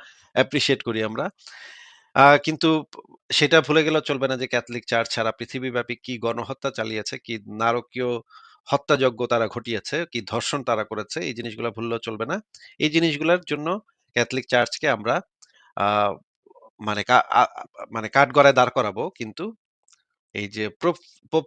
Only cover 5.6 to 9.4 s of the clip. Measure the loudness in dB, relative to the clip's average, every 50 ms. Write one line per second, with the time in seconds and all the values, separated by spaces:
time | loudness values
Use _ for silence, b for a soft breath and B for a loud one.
5.6 | -6 -4 -4 -4 -4 -6 -10 -12 -10 -10 -8 -4 -4 -4 -4 -4 -6 -8 -8 -6
6.6 | -6 -6 -6 -6 -6 -6 -6 -8 -8 -8 -10 -12 _ -10 -10 -10 -10 -10 -6 -2
7.6 | 0 0 0 0 -2 _ -8 -6 -4 -4 -4 -6 -8 B B B B B B B
8.6 | B -2 -2 0 2 2 2 4 2 2 0 0 -2 0 0 0